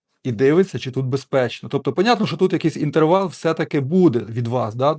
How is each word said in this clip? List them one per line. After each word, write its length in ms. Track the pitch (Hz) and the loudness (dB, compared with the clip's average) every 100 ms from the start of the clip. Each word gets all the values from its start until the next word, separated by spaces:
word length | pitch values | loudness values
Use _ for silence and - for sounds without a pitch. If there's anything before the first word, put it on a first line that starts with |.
| _ _ | _ _
і 80 | 131 | -6
дивиться, 480 | 107 135 160 190 127 | 2 4 4 2 -2
чи 120 | 135 | -8
тут 140 | 127 135 | -6 -4
безпечно. 640 | 135 - 139 120 - 117 | -4 -2 -2 -2 -4 -6
Тобто, 240 | 139 143 | -4 -2
понятно, 340 | 127 214 226 220 | 0 2 2 0
що 100 | 156 | 0
тут 160 | 185 | 0
якийсь 240 | 165 160 - | 2 -2 -2
інтервал 500 | 151 160 156 185 190 | -2 2 4 2 0
все-таки 520 | - 165 160 160 151 | -4 -4 -2 -2 -2
буде 400 | 131 185 175 117 | 0 4 4 4
від 280 | 101 117 113 | -4 -6 -4
вас. 280 | 123 113 117 | -2 -4 -2
Да? 220 | 139 | -2